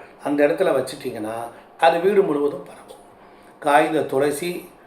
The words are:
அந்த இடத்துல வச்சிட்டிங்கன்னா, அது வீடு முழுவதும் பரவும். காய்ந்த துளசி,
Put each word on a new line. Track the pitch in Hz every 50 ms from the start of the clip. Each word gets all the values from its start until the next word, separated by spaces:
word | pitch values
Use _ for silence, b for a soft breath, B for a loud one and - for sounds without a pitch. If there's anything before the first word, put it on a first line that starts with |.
| B B B B -
அந்த | 139 147 143 147
இடத்துல | 147 165 - 190 170 151 131 123
வச்சிட்டிங்கன்னா, | - - - - 131 117 117 110 110 113 117 117 - B B B B B -
அது | - 165 165 170
வீடு | 170 196 208 196 185
முழுவதும் | 165 147 143 147 143 - - -
பரவும். | - - - - - - - - - - B B B B B B B B -
காய்ந்த | - 147 143 147 156 156 160 151
துளசி, | 135 - - 131 143 147 139 - 175 175 175 - - - - - -